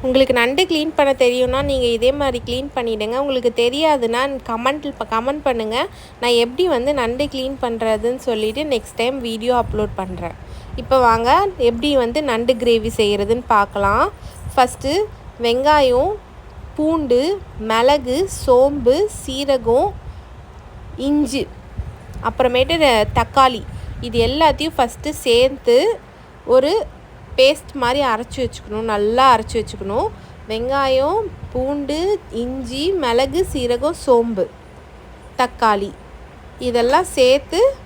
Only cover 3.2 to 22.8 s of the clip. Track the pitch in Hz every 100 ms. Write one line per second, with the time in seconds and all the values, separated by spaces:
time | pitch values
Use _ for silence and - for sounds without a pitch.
3.2 | 285 262 240 226 240 277 311 285 233 233
4.2 | 277 269 - 226 254 302 285 262 220 226
5.2 | 240 294 285 233 214 233 370 - - -
6.2 | 240 240 240 254 370 262 254 285 226 247
7.2 | 285 269 262 269 240 226 226 214 233 254
8.2 | 254 220 214 220 302 247 - - 240 277
9.2 | 233 226 233 247 220 214 208 - 190 170
10.2 | 170 - - - - - 233 262 240 226
11.2 | 233 320 403 370 240 233 294 277 233 254
12.2 | 294 226 240 247 240 226 220 220 208 202
13.2 | 202 233 247 220 202 202 196 214 359 -
14.2 | - - - - 254 - 269 330 427 -
15.2 | - - 233 240 277 302 269 247 330 427
16.2 | - - - - - - 302 330 277 240
17.2 | 302 403 - - 220 220 247 294 247 269
18.2 | 381 - - 247 269 285 240 285 415 -
19.2 | - 262 277 269 226 240 392 - - -
20.2 | - - - - - - - - 269 294
21.2 | 277 269 - - - - - - - -
22.2 | 226 - 254 247 269 330